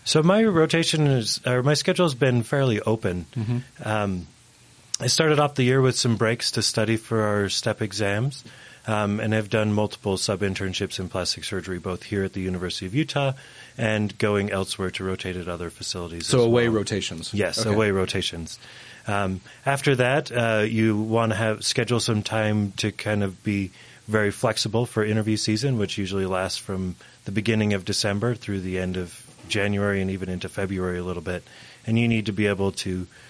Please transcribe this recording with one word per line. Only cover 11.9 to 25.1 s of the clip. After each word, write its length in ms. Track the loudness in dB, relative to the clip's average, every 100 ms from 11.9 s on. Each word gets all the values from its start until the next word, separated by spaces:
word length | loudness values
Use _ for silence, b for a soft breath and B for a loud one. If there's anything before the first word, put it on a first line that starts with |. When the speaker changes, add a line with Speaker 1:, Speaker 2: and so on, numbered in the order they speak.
| -8
Speaker 1:
here 200 | -4 -2
at 100 | -2
the 80 | -4
University 440 | -4 -4 -6 -6 -4
of 80 | -2
Utah 380 | -2 -2 -2 -4 B B B -4
and 400 | -2 0 -2 0
going 340 | 0 2 0
elsewhere 400 | -2 -4 -4 -4
to 120 | -4
rotate 320 | -6 -4 -6 -8
at 120 | -8
other 220 | -8 -8
facilities 580 | -10 -10 -8 -8 -8 2
Speaker 2:
So 120 | 4
Speaker 1:
as 40 | 6
Speaker 2:
away 240 | 6 4
Speaker 1:
well. 80 | 2
Speaker 2:
rotations? 540 | 0 -2 -4 -8 -6
Speaker 1:
Yes, 260 | 0 0 0
Speaker 2:
Okay. 100 | 2
Speaker 1:
away 180 | 2 4
rotations. 680 | 2 0 -2 -4 -6 -10 -14 B B B B -6
Um, 340 | -2 -2 -4 B B -2
after 300 | 0 2 4
that, 360 | 4 2 0
uh, 340 | -2 0 2 2
you 300 | 2 2 2
wanna 380 | 2 2 2 2
have, 280 | 0 0
schedule 360 | -2 -2 0 0
some 240 | 2 0
time 500 | 0 0 2 2 0 -2
to 140 | -4
kind 320 | -2 -2 0
of 200 | -2 -4
be 280 | -2 -2 -2 B B B -2
very 240 | 2 2
flexible 540 | 2 0 0 0 0 0
for 180 | 0
interview 340 | 0